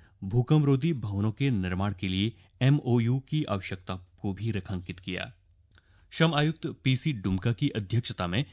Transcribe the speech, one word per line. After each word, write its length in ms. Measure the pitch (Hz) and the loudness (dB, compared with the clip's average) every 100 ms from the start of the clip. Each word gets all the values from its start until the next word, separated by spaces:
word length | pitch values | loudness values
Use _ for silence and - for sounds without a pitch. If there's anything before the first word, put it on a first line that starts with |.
| - _ | -20 _
भूकंपरोधी 720 | 95 117 120 156 143 139 151 | -2 0 4 4 4 2 2
भवनों 380 | 156 104 101 107 | -2 -2 -2 -2
के 180 | 107 139 | 0 0
निर्माण 440 | 113 90 90 98 98 | 0 0 -2 -2 -2
के 80 | 98 | -2
लिए 240 | 92 107 - _ - | 0 -2 -4 _ 0
एमओयू 640 | 127 147 123 120 117 131 - | 4 4 4 2 2 0 -2
की 140 | 151 | -4
आवश्यकता 520 | 151 101 - 92 - 92 | -2 -4 -6 -10 -8 -10
को 380 | 90 _ 107 | -10 _ -6
भी 180 | 95 110 | -4 -4
रेखांकित 480 | 101 - 92 87 87 | -4 -6 -8 -8 -10
किया। 340 | - 90 98 - _ _ _ _ _ _ _ | -8 -8 -8 -14 _ _ _ _ _ _ _
श्रम 200 | - 165 | 2 2
आयुक्त 420 | 147 151 160 143 113 | 4 0 0 -6 -4
पीसी 300 | - 131 160 | 0 0 0
डुमका 380 | 127 98 95 117 | -2 0 0 0
की 180 | 117 143 | 0 0
अध्यक्षता 580 | - 98 110 - - 90 | -2 -2 -2 -2 -4 -2
में 180 | 92 143 | -2 -2